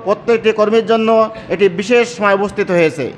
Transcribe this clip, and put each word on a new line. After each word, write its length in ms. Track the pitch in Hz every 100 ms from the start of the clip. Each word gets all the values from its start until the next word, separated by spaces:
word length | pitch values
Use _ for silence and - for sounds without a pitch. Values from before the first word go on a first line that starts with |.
প্রত্যেকটি 460 | 185 208 - 226 214
কর্মীর 340 | 214 208 226 214
জন্য 240 | 226 220 226 220 220 -
একটি 160 | 180 202
বিশেষ 360 | 170 202 240 233 -
সময় 200 | 208 196
উপস্থিত 300 | 202 196 185
হয়েছে। 340 | 175 160 147 120